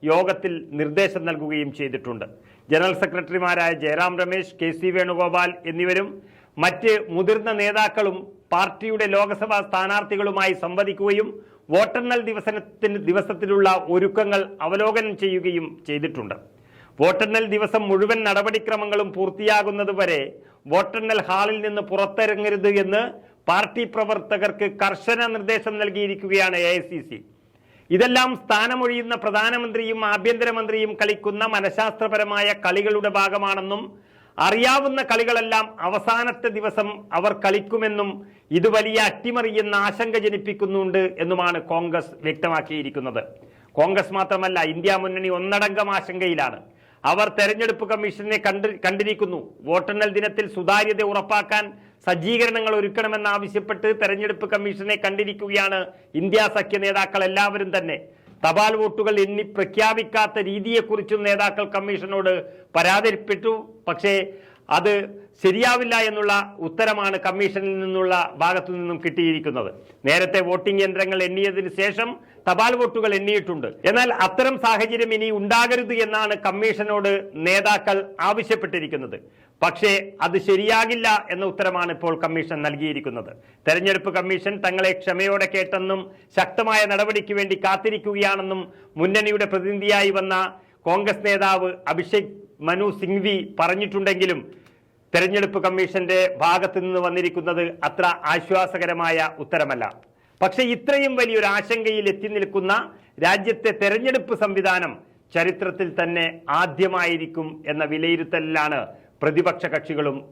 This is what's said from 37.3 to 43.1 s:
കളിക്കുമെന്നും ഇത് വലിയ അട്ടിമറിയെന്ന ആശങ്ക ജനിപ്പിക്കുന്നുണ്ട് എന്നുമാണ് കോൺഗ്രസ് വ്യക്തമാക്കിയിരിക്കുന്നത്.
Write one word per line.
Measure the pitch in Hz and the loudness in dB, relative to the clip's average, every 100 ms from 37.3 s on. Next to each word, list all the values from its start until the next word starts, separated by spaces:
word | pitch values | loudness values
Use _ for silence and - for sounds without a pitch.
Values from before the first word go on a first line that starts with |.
| 196 | 0
കളിക്കുമെന്നും | 202 202 202 220 220 208 202 196 - - _ 160 | 0 0 0 -2 -2 -2 -4 -4 -14 -20 _ 2
ഇത് | 196 | 4
വലിയ | 214 214 220 214 | 4 2 2 2
അട്ടിമറിയെന്ന | 202 240 240 226 214 208 202 202 | 0 -4 -2 0 0 0 2 0
ആശങ്ക | 202 226 220 | 0 -2 0
ജനിപ്പിക്കുന്നുണ്ട് | 208 202 202 202 202 196 190 185 185 185 | 0 -2 -6 -4 -2 0 0 2 0 -2
എന്നുമാണ് | 170 180 175 175 160 | -2 0 0 -2 -2
കോൺഗ്രസ് | 165 170 165 151 - 156 | -2 0 -2 -4 -8 -6
വ്യക്തമാക്കിയിരിക്കുന്നത്. | 156 170 165 - 156 139 143 131 | -2 -2 -2 -2 -6 -6 -6 -6